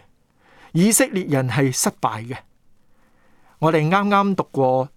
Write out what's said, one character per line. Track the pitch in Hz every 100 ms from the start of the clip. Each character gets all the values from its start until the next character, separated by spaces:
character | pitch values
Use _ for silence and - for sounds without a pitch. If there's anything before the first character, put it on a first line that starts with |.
| _ _ _ _ _ _ -
以 | 160 202
色 | 214 262
列 | 190
人 | 180 139 131
係 | 131 139
失 | 127 - -
敗 | 123 110 117
嘅。 | 120 - _ _ _ _ _ _ _ _ _ _ -
我 | 156
哋 | 165 151
啱 | 190 202
啱 | 202 202 185
讀 | -
過 | 143 131 131 131